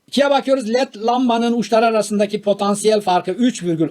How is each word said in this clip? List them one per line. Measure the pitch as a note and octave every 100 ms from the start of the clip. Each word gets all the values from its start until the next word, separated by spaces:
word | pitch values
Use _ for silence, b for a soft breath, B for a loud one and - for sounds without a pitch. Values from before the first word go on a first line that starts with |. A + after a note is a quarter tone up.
| -
İkiye | - C#4+
bakıyoruz. | C#4 B3+ C4+ G#3+
led | A#3+ C4 G3+ A3+
lambanın | B3 B3+ A#3 A#3 A#3+
uçları | - A3+ A#3
arasındaki | A3 G#3 G#3 G3+ G#3
potansiyel | G3+ G3+ G3+ G3+ G#3+ G#3+
farkı | G3+ F3+ F3+
üç | F#3 B3 -
virgül | F3 D#3+ D#3